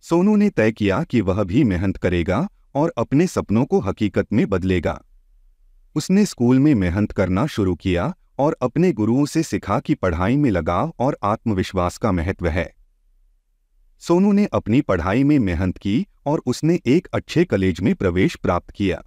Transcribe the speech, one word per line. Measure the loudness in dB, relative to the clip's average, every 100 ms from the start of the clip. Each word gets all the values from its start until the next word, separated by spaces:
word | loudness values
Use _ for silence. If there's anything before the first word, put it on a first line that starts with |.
सोनू | 0 2 4 4
ने | 2
तय | 2 0
किया | 2 0 0
कि | 0 0
वह | 0 -2
भी | 0 0
मेहनत | 2 0 -2 -2
करेगा | -2 0 0 -2 -2 _ _
और | -2 -2 -2
अपने | -2 0 0
सपनों | -2 -2 0
को | 0 -2
हकीकत | -2 -4 -2 -2 -2
में | 0 0
बदलेगा। | -2 0 0 -2 -6 _ _ _ _ _ _ _ _ _
उसने | -8 0 2 2
स्कूल | 0 2 4
में | 4
मेहनत | 4 2 0 -2
करना | 0 0 0 -2
शुरू | -2 -2
किया | -2 -2 -2 -2 -8 _ -4
और | -2 -2
अपने | -4 0 0
गुरुओं | 2 0 0 0
से | -2
सीखा | -4 -6 -4 -4
कि | -2
पढ़ाई | -2 -2 -2 0 2
में | 2
लगाव | 0 0 -2 -4 -4
और | -4 -2
आत्मविश्वास | -4 -2 -2 -4 -2 -2 -4 -2
का | -2
महत्व | -2 -2 -2 -2
है। | -2 -6 _ _ _ _ _ _ _ _ _ _ _ _ _
सोनू | 0 2 4
ने | 2 2
अपनी | -2 0 0
पढ़ाई | 2 -2 0 2
में | 4 2
मेहनत | 2 0 -2 -4
की | -4 -4 -4 _ -4
और | -4 -4
उसने | -2 0 0 2
एक | 0 0
अच्छे | -8 -4 -2
कॉलेज | 0 2 0 0
में | -2
प्रवेश | 0 0 0 0 -2
प्राप्त | -2 -2 -4
किया। | -4 -4 -4